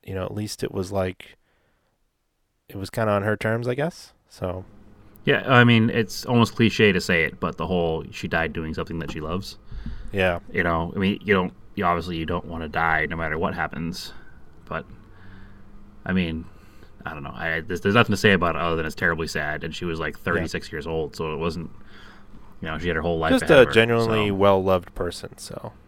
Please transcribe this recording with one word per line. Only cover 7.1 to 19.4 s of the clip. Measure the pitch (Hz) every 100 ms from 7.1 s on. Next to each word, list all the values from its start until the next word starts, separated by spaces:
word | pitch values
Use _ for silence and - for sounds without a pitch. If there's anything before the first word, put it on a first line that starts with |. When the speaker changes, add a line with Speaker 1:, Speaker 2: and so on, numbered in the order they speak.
| 85
Speaker 2:
it, | 78 -
but | 82 -
the | 80
whole | 92 85 80 -
"she | - 87
died | 82 82
doing | 82 80
something | 78 82 85
that | 73
she | 80
loves." | 78 90 - - - - - - -
Speaker 1:
Yeah. | 101 92 87 -
Speaker 2:
You | -
know, | 87 82 85
I | -
mean, | 95 -
you | 104
don't, | 98 90 - -
you, | -
obviously | 87 85 82 82
you | 80
don't | 87
wanna | 80 82 80
die | 80 82 80 78
no | 82
matter | 80 78
what | -
happens, | 85 78 - 82 90 - - - - - -
but, | - 80 - - - - - - - - - - - - -
I |
mean, | 92 85 80 85 - - - - -
I | -
don't | 78
know. | 69
I, | - 82 80 82
there's, | 87
there's | 101 110
nothing | 113
to | 98
say | 107
about | 92 85
it | 76
other | 85 82
than | 78
it's |
terribly | - 87 82 78
sad, | 78